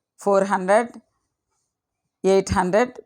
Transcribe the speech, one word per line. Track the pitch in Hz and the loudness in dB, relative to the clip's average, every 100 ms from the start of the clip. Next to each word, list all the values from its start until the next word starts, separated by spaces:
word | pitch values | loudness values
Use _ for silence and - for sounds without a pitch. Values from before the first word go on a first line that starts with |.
| _ _ | _ _
ఫోర్ | 202 196 | 0 0
హండ్రెడ్, | 196 190 185 214 240 226 _ _ _ _ _ _ _ _ _ _ _ _ | 0 -2 2 0 0 -10 _ _ _ _ _ _ _ _ _ _ _ _
ఎయిట్ | 185 190 190 | 0 0 0
హండ్రెడ్, | 190 185 196 247 - | -2 0 0 -2 -6